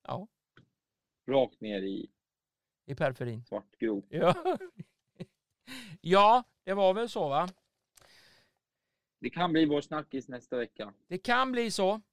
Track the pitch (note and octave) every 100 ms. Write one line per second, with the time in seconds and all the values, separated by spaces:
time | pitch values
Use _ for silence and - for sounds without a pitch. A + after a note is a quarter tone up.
0 | - D3+ G#3 _ _ - _ _ _ _
1 | _ _ - C3+ B2 _ A2 G2+ F#2+ G2
2 | - _ _ _ _ _ _ _ - C3+
3 | D3+ B2+ B2 A2 - G#2 - _ A2+ G2+
4 | - D#3+ F3+ F4 F4+ D4+ F#4 - - _
5 | _ _ F3+ _ _ _ - C4 A3+ D#3+
6 | E3 F#3+ G#3 A#3+ A#3+ _ - G3 F#3+ F#3+
7 | A#3 A3+ D#3 C#3 F3+ - _ _ _ _
8 | - - _ _ _ _ _ _ _ _
9 | _ _ B2 E3+ F3 D#3+ D#3 D3 - G3+
10 | - C3+ B2 B2 _ B2 A#2 - G#2 _
11 | _ F3+ - A#3+ C4 B3 A#3 - F#3+ G#3+
12 | _